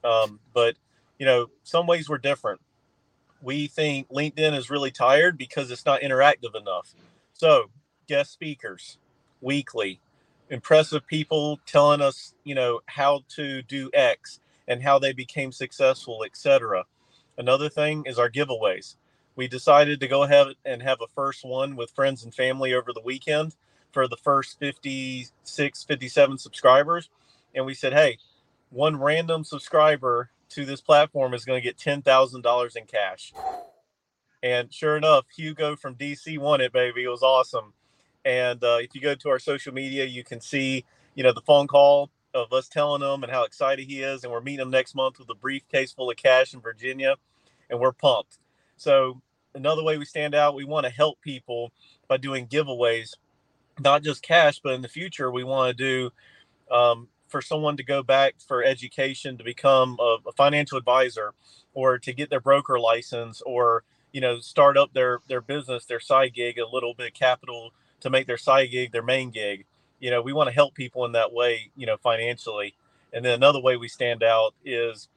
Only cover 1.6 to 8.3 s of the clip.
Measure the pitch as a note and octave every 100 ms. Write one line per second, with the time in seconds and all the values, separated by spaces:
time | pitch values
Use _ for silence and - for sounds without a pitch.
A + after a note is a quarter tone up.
1.6 | - E3+ E3+ E3+ D3 D3 C#3 C#3+ A2 F#2+
2.6 | _ _ _ _ _ _ _ _ C3 C#3+
3.6 | D3 - D3+ C#3 C3+ C3+ D3+ D3+ D#3 D3
4.6 | B2 C#3+ C#3 - B2 C#3+ F3 D3+ B2+ -
5.6 | C3 B2 D3 C3+ C#3 C3 C#3+ C#3 A#2 A2
6.6 | G2+ F2+ - _ _ _ _ _ D#3+ C#3+
7.6 | G#2+ _ _ _ - C#3+ C#3+